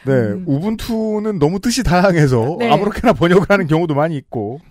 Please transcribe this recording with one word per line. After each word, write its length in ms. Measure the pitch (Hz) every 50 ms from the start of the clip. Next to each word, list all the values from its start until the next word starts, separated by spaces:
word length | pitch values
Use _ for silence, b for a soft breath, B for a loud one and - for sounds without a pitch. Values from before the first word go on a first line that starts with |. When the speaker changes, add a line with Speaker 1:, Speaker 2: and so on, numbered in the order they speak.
| -
Speaker 1:
네, 80 | 127
Speaker 2:
음. 320 | 135 127 113 107 101 104 185
Speaker 1:
우분투는 920 | 170 139 139 170 214 226 220 - - 233 220 220 220 214 214 208 220 208 180
너무 220 | 143 147 185 202
뜻이 220 | - 247 233 - 226
다양해서 760 | - 170 180 180 202 175 170 151 139 127 117 110 131 170 220
Speaker 2:
네. 100 | 240 233
Speaker 1:
아무렇게나 440 | 220 - 196 208 202 - - - -
번역을 320 | - 160 170 180 190 175 -
하는 200 | 202 196 190 139
경우도 280 | 151 160 175 170 147
많이 220 | 135 151 165 165 139
있고. 420 | - - - 120 104 101 120 151 - _